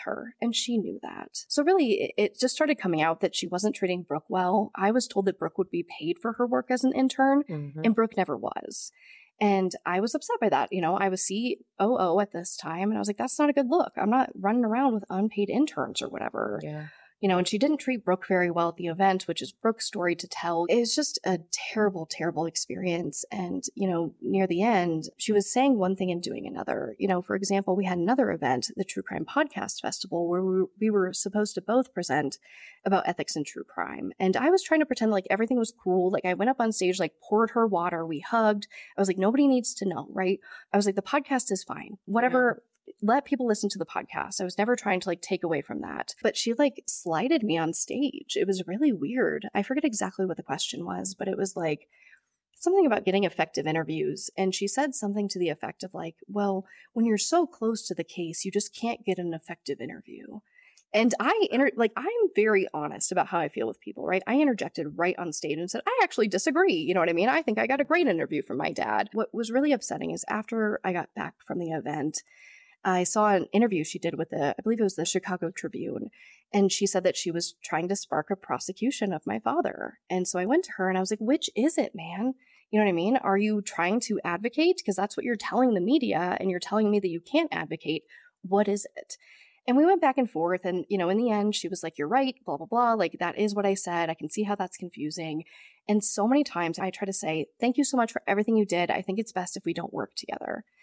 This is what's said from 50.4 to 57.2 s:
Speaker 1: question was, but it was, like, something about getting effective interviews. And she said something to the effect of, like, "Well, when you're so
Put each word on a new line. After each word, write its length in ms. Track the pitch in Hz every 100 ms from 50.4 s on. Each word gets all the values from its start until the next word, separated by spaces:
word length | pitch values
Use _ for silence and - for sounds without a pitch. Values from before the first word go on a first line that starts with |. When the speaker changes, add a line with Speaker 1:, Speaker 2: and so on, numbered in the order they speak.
Speaker 1:
question 420 | - 139 - 143 175
was, 280 | 185 190
but 140 | - 190
it 100 | 196
was, 200 | 196 -
like, 320 | 165 151 _ _ - - _ _ _ -
something 300 | 349 392 311
about 180 | 208 -
getting 180 | 196 190
effective 420 | - 156 - 151
interviews. 640 | 160 156 156 151 147 - -
And 180 | 190 185
she 120 | 202
said 260 | - 294 -
something 320 | 202 202 202
to 80 | 185
the 100 | 175
effect 340 | 147 - -
of, 100 | 185
like, 220 | 185 165 - -
"Well, 380 | 202 202 190 185 - -
when 120 | 233 233
you're 120 |
so 280 | 208